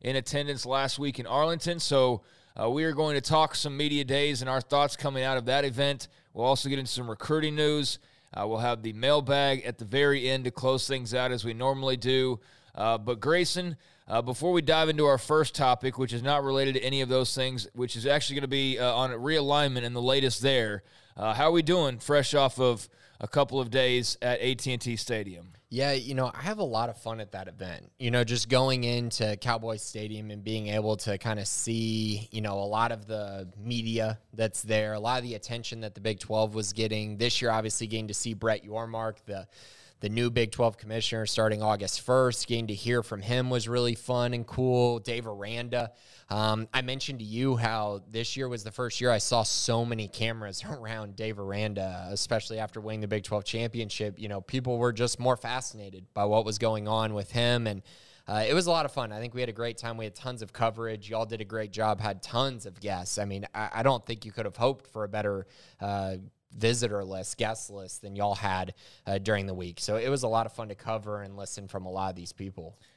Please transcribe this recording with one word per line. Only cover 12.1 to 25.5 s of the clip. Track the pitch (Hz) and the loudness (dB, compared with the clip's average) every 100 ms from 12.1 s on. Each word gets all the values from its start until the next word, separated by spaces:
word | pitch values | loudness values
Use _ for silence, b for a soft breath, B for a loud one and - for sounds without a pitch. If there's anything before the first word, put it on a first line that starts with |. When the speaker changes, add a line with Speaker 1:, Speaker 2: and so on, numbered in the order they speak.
| 131 131 120 b b b | 2 2 0 b b b
Speaker 1:
Uh, | - 110 113 | -2 0 0
but | 107 117 | 0 -2
Grayson, | 123 170 175 175 180 160 b b b | 2 2 2 -2 -4 -8 b b b
uh, | 113 | -2
before | 120 127 170 | -2 0 2
we | 175 | 4
dive | 147 156 160 | 4 4 4
into | 151 147 | 4 6
our | 131 | 6
first | - 151 147 | 4 4 4
topic, | - 135 120 123 - | 2 4 4 2 -2
which | 123 | -2
is | 117 | -2
not | 131 147 | 0 2
related | 139 135 135 | 2 2 2
to | 131 | 2
any | 123 135 | 0 0
of | 127 | 2
those | 131 123 135 | 2 2 0
things, | 131 127 95 120 | -2 -2 -6 -4
which | 123 117 | -4 -2
is | 123 | 2
actually | 147 127 139 | 2 2 -2
gonna | 139 | 0
be, | 139 135 123 | 0 0 2
uh, | 123 | 2
on | 120 131 | 2 0
realignment | 117 131 156 139 143 143 123 120 | -2 0 2 4 4 2 0 -4
and | 123 | 0
the | |
latest | 123 139 131 101 | 2 4 4 2
there, | 131 135 113 104 - b b b | 2 4 2 -2 -10 b b b
uh, | 107 110 | -2 2
how | 151 | 4
are | |
we | 170 | 6
doing | 156 180 147 120 | 4 4 2 0
fresh | - 147 127 | 2 4 4
off | 147 135 127 | 4 4 4
of | 127 113 - b b b | 4 4 -2 b b b
a | 110 | -2
couple | 147 139 135 | 2 2 2
of | 120 | 0
days | 131 127 123 117 - | 2 4 4 0 -2
at | 123 123 | 0 0
A | 123 131 | 0 0
T | 135 | -2
and | 123 | -4
T | 123 113 | -4 -4
Stadium? | - 113 101 87 90 | -2 -4 -4 -10 -16